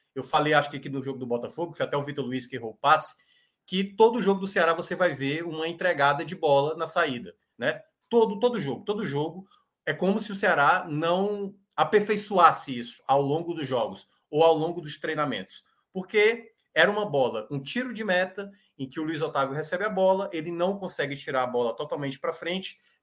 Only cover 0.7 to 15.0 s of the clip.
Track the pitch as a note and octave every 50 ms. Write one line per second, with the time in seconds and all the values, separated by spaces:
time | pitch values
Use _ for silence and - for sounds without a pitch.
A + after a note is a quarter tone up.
0.7 | - C3+ - D3 C3+ C3+ C3 C#3 C3 B2 B2+ A#2+ A#2+ A#2+ A#2+ - - D#3 E3+ D#3+
1.7 | C#3+ - C3+ - C#3+ C#3+ C3+ C#3+ C#3+ C#3+ B2 B2 B2+ B2+ B2 - C3+ A#2 A#2 A2
2.7 | - _ - C#3+ D#3 D3+ - - - - _ _ _ _ _ _ _ _ _ -
3.7 | F#3 F#3+ G3 G3+ - - A3 A#3 A#3 A#3+ F3 G3 G3 F#3 F#3+ F#3+ - G3+ E3 E3
4.7 | E3 F3 E3 - F3 - F3+ E3+ C#3+ B2+ C#3 C3+ D3 E3 E3+ E3 D#3 D#3+ D#3+ E3+
5.7 | E3+ E3 F#3 F3+ E3 C#3+ C#3 C#3+ D3 D3+ E3 D3 F#3 - E3 D3 C#3 C#3 C#3+ D#3
6.7 | D#3+ E3+ E3 D#3+ - F3 E3 D3 B2 A#2+ F#2+ F2 - _ _ _ _ - A#2 D3
7.7 | D#3+ - - _ _ _ _ - A#3 A#3 A3 G3 G3+ G3 A#3+ A#3+ A#3 G#3 C#3+ C#3
8.7 | A#2 - - - G#3 G#3+ G#3 C#3 C#3 C#3+ D3+ E3 D#3+ F#3+ F#3+ _ _ _ _ _
9.7 | _ _ - D#3+ D3 - F3+ F#3+ G#3+ A3 G#3+ - G3 F#3+ A3 F#3 E3 D3 C#3+ D#3
10.7 | F3 F#3 F3 E3+ D3 D3+ E3 E3+ F3 F#3 G3 G#3 G#3 G3+ G3+ G3 - _ _ _
11.7 | _ D3 D#3 - A3 G3+ G3+ - G#3+ G3+ - - G3+ F3+ E3+ D#3 D3+ - - C#3+
12.7 | B2+ A#2+ A#2 - - - _ - D3+ C#3+ C#3+ C3+ D3 E3 E3+ E3+ E3+ D#3+ C#3+ B2
13.7 | B2+ A#2+ A2 - - - - _ _ _ _ _ D3+ D3 E3 E3 D#3+ D3+ D#3 F3
14.7 | E3+ F3 D#3 D3 D3 -